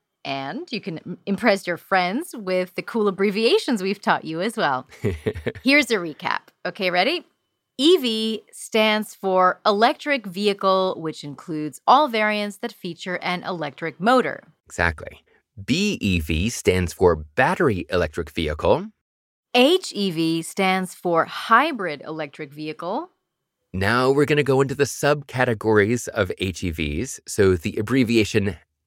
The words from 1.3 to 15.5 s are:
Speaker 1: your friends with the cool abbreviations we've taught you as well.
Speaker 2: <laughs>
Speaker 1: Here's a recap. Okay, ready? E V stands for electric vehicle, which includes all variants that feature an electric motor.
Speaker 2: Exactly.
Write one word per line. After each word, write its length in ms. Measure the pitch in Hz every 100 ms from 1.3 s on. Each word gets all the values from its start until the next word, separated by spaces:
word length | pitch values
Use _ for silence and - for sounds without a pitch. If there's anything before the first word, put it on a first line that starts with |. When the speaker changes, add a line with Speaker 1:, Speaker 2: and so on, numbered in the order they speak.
| 190 233 196 -
Speaker 1:
your 120 | 165
friends 580 | - 190 180 226 349 254
with 380 | 185 185 180 -
the 80 |
cool 240 | 175 233 208
abbreviations 760 | 190 202 196 226 427 - 226
we've 200 | 190 202
taught 240 | - 165 156
you 160 | 160
as 140 | 202 220
well. 320 | 156 131 - - 107 87 -
Speaker 2:
<laughs> 380 | - - -
Speaker 1:
Here's 260 | 254 294 262
a 60 | 214
recap. 460 | 170 143 - - _ _ -
Okay, 260 | - 185
ready? 340 | 175 214 349 - _ _ _ _ -
E 200 | 285 359
V 460 | 247 220 220 214 -
stands 640 | - - 226 214 214 208 -
for 440 | 190 185 185 - 208
electric 640 | 202 233 302 294 277 202
vehicle, 680 | 175 208 202 190 190 190 -
which 240 | 160 151
includes 580 | 147 135 - 156 151 - -
all 200 | 254 302
variants 500 | 220 214 208 208 202
that 140 | 233
feature 460 | - 180 170 190 180
an 200 | 175 180
electric 560 | - 175 147 - 165 -
motor. 440 | 208 254 156 - - _ _
Speaker 2:
Exactly. 560 | - 85 80 - - _ _ _